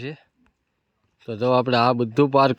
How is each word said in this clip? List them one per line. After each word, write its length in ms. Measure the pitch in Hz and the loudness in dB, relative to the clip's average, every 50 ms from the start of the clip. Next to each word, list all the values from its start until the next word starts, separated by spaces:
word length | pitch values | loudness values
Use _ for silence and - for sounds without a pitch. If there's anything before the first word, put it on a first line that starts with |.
| 117 | -12
છે. 100 | 135 156 - _ _ _ _ _ _ _ _ _ _ _ _ _ _ _ _ _ _ _ _ _ - | -14 -14 -16 _ _ _ _ _ _ _ _ _ _ _ _ _ _ _ _ _ _ _ _ _ -12
તો 80 | 113 104 | -8 -4
જો, 100 | 117 127 127 127 | -2 0 0 0
આપણે 200 | 123 127 123 120 | 0 0 0 2
આ 160 | 117 123 127 120 | 2 2 0 0
બધું 320 | 123 113 110 143 147 139 131 | -2 -4 0 0 0 2 2
પાર 140 | 139 135 139 123 | 2 2 2 4